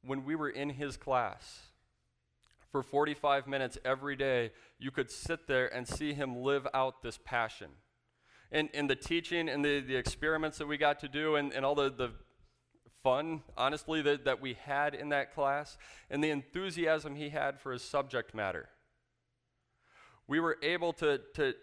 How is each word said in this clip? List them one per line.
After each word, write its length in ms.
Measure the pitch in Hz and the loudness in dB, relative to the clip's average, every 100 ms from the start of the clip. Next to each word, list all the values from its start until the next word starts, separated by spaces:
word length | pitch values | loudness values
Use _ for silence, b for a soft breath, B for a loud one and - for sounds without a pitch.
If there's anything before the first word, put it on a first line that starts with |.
When 200 | 123 135 | -4 -6
we 100 | 135 | -2
were 160 | 156 147 | -2 -2
in 200 | 120 143 | -2 -4
his 260 | 135 143 127 | -4 -6 -6
class 640 | - 127 113 - - - - _ _ _ _ _ _ _ _ _ - | 0 2 2 -4 -16 -18 -20 _ _ _ _ _ _ _ _ _ -6
for 120 | 143 | -6
forty-five 640 | 131 143 151 143 147 139 135 | 0 2 2 2 2 2 2
minutes 320 | 139 131 - | -2 -2 -4
every 320 | 127 131 139 135 | -2 -2 -2 0
day, 340 | 135 127 113 B B B | 2 2 0 B B B
you 120 | 131 | -8
could 200 | 135 127 | -2 -4
sit 360 | - - 165 - | -4 -6 -6 2
there 260 | 131 127 | 2 2
and 140 | 123 123 | -2 -6
see 260 | - 151 | -4 -2
him 280 | 143 135 123 | -2 -4 -2
live 240 | 127 139 135 | 0 0 2
out 280 | 131 131 - | 0 0 -2
this 160 | 117 - | -10 -10
passion. 440 | - 123 113 - 90 71 _ _ _ b b b b | -4 0 0 -4 -16 -18 _ _ _ b b b b
And 180 | 151 151 | -2 -2
in 120 | 143 143 | 0 0
the 100 | 127 | 0
teaching 520 | - 170 170 170 165 | 0 -2 0 -2 0
and 160 | 139 | 2
the, 160 | 143 143 | 2 2
the 160 | 127 131 | 0 -2
experiments 640 | 120 - 156 160 156 147 | -2 -2 0 0 0 -4
that 80 | 151 | -4
we 100 | 147 | 2
got 240 | 147 147 | 2 2
to 80 | 147 | -2
do 280 | 143 156 147 | -2 2 2
and, 160 | 143 | 2
and 120 | 135 | 0
all 100 | 135 | 2
the, 160 | 143 139 | 4 2
the 200 | 131 123 113 - _ _ _ _ _ - - | 2 -4 -4 -18 _ _ _ _ _ -20 -2
fun, 400 | 135 127 156 160 - - | 2 4 2 -6 -10 0
honestly, 460 | 127 151 - 156 | 0 0 -2 2
that, 220 | 147 143 | 4 4
that 160 | 139 123 | 2 0
we 160 | 135 117 | -2 -8
had 300 | - 143 147 | -4 0 0
in 140 | 139 147 | 0 0
that 260 | 143 135 | 0 0
class, 440 | - 139 143 147 - B B B | 0 0 0 -4 -14 B B B
and 120 | 143 | 0
the 80 | 156 | 2
enthusiasm 840 | 147 131 175 190 165 165 156 151 143 | 0 -4 -6 -4 0 2 2 0 -8
he 140 | 147 | -6
had 280 | 147 139 139 | -2 -2 -2
for 140 | - | -6
his 100 | 127 | -8
subject 520 | - 143 135 131 113 | -2 -2 0 -2 -4
matter, 340 | 107 98 87 - _ _ _ _ _ _ _ _ _ _ b b b b b - | -2 -2 -2 -8 _ _ _ _ _ _ _ _ _ _ b b b b b -2
we 120 | 147 | 2
were 180 | 165 - | 2 2
able 300 | 147 175 170 | 2 2 0
to, 260 | 165 156 139 - | 2 2 2 0
to, 200 | - 139 - | 0 0 0